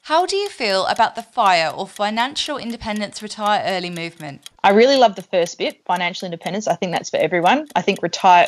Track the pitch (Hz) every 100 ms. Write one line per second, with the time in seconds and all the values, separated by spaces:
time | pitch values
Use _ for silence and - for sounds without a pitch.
0 | - 311 359 392 403 - 226 190 - 214
1 | 220 - 214 - 208 175 160 - 190 -
2 | 208 220 247 285 - 285 233 233 226 214
3 | 202 - 214 - 208 208 123 190 175 175
4 | 165 165 151 139 - - 196 202 247 277
5 | 233 196 - 185 175 - 262 - - 180
6 | 175 185 190 170 175 185 214 170 185 165
7 | - - 156 175 170 262 311 - 180 190
8 | 175 - 190 175